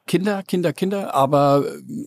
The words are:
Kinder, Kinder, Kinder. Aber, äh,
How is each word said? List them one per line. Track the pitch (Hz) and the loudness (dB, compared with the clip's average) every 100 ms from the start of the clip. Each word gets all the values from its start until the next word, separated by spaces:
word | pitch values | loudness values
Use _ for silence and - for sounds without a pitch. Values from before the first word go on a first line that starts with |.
| - | -2
Kinder, | 170 196 196 | 0 0 -4
Kinder, | 190 185 165 | -4 -2 -2
Kinder. | 147 190 202 190 135 | -2 -4 -4 -2 0
Aber, | 139 143 143 143 - | 2 4 4 4 2
äh, | - - - | -6 -12 -12